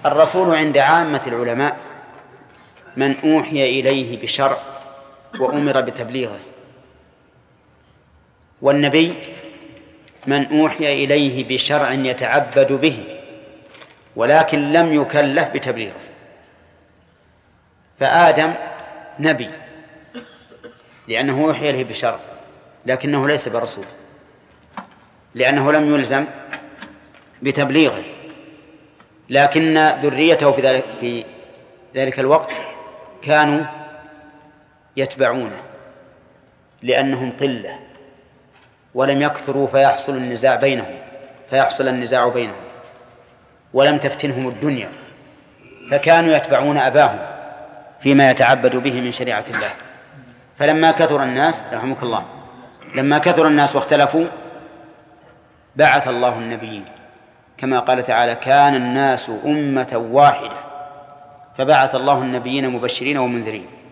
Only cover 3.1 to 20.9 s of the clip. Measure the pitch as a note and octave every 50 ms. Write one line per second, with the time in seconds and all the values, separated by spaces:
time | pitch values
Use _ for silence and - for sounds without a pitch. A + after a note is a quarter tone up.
3.1 | C3+ - - D#3 D#3 D#3 C3 - D#3 C#3+ C3+ B2+ B2+ C3+ B2+ C3+ C#3 C3+ B2+ A#2
4.1 | A#2+ A2 - A#2 - - C#3 C3+ C#3 - - - - - - - - - - -
5.1 | - - _ - - G#3+ C3 B2 C#3+ D3 D3 C#3+ C3 C3+ A#2+ B2 A#2+ - A#2 A#2
6.1 | B2 C3+ B2 A2 G#2 - - - - - - - _ _ _ _ _ _ _ _
7.1 | _ _ _ _ _ _ _ _ _ _ _ _ _ _ _ _ _ _ _ _
8.1 | _ _ _ _ _ _ _ _ _ _ B2+ C#3 C#3+ C#3+ D3 C#3+ B2+ D#3+ E3 E3+
9.1 | F3 - - - - - - - - - - - - - - - - _ _ _
10.1 | _ _ - C3+ C#3 C#3+ C3+ - D3+ D3+ D#3 D#3 D3+ - D#3+ D3 C#3+ C#3 C#3 C3+
11.1 | C#3+ D3 C#3+ C3+ B2 C3+ B2 A2+ C3 B2+ - - D3 D3 C#3+ B2 C3 C#3 C3 C3
12.1 | B2 B2+ C3 A2+ B2 D3 C3+ - - C#3 C3 - C#3 C3+ D3+ D#3 B2+ G#2 F#2+ -
13.1 | - - - - - - - - - - - - - - - _ - _ _ _
14.1 | _ G2+ A2+ B2 D3 D#3+ D#3 D#3 D#3 D3 D3 C#3+ D#3 E3+ E3+ E3 D3+ D3+ C3+ -
15.1 | - D3 D3 C#3 C3+ E3 D#3+ - - C#3+ - B2+ A#2 A2+ A2 G2 - - - -
16.1 | - - - - - _ _ _ _ _ _ _ _ _ _ _ _ _ _ _
17.1 | _ _ _ _ _ _ _ _ _ _ _ _ _ _ _ _ _ _ C3+ C#3
18.1 | - E3+ F3 D#3+ D3+ D3+ D#3 D#3+ - - - - - - - - - - - -
19.1 | - - C#3+ D#3+ D3+ A#2+ A2+ G#2+ A#2 - - - - - - - - - - _
20.1 | - A#3+ - - - _ _ _ - _ - - - _ _ _